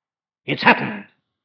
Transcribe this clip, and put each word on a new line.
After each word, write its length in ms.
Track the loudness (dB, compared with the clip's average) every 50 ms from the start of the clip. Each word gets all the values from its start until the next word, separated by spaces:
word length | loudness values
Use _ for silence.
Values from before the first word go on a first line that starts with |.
| _ _ _ _ _ _ _ _ _
"It's 160 | -8 -6 0
happened. 440 | 4 4 4 4 0 -8 -8 -10 -14 -18 _ _ _ _ _ _ _